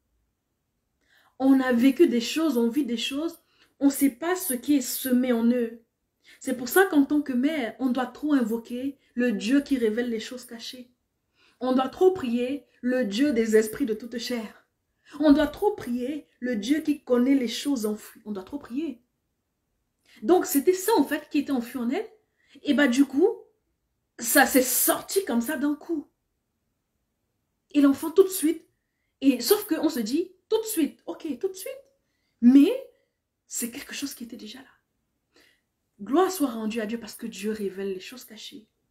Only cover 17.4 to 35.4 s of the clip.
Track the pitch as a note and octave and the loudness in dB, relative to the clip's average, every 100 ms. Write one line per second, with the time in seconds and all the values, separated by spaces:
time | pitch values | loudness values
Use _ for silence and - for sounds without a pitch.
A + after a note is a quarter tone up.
17.4 | A3+ - C#4+ B3+ G#3+ G#3+ - - G#3+ G3 | 0 -4 -4 -2 -4 -6 -10 -18 -12 -12
18.4 | F#3 C#4+ - B3+ D#4+ A#3 _ _ _ _ | -10 -14 -10 -8 -8 -10 _ _ _ _
19.4 | _ _ _ _ _ _ _ - G#3+ F4+ | _ _ _ _ _ _ _ -4 2 4
20.4 | - C#4 F4+ F#4 - G#4+ C4+ D4+ - D4 | 4 0 2 2 2 2 2 -2 -4 -4
21.4 | C#4 B3+ A#3 C4 A#3 E4+ A4+ _ _ _ | -2 -4 -4 -6 -4 -4 -6 _ _ _
22.4 | _ - - C4+ C4+ B3+ C#4+ C#4 G#4 - | _ -8 0 2 4 4 2 4 2 2
23.4 | - _ _ _ _ _ _ - A#3+ D4 | -12 _ _ _ _ _ _ -10 2 4
24.4 | B3+ C#4 - - - D4+ - G4 G4 A#3 | 6 4 2 0 0 -2 -2 -2 0 -2
25.4 | A#3 D4 D4 D4 - D#4 - _ _ _ | -2 -2 -2 -4 -6 -8 -8 _ _ _
26.4 | _ _ _ _ _ _ _ _ _ _ | _ _ _ _ _ _ _ _ _ _
27.4 | _ _ _ D4 C#4+ C#4 D#4+ G4 F#4+ - | _ _ _ 2 4 4 0 2 2 2
28.4 | D4+ D#4+ _ _ _ _ _ - C4+ A#3+ | -2 -2 _ _ _ _ _ -2 2 2
29.4 | - G#4 - D#4+ D#4 B3 G#3+ D4+ F#4+ _ | 2 0 0 -2 0 -2 -2 -2 -4 _
30.4 | - A4 - - D4 - - - D#4+ A#3+ | -4 -2 -2 -2 -2 -4 -14 -12 -10 -8
31.4 | F#4+ - C5+ - - _ _ _ _ - | -8 -8 -14 -14 -18 _ _ _ _ 2
32.4 | A#3+ C#4 E4+ C5+ - _ _ _ _ _ | 8 8 8 4 -6 _ _ _ _ _
33.4 | - - A#3 C#4 - - C#4 - A#3 A3+ | -12 -8 -8 -10 -16 -12 -12 -12 -16 -16
34.4 | G#3+ B3 - _ _ _ _ _ _ _ | -16 -18 -20 _ _ _ _ _ _ _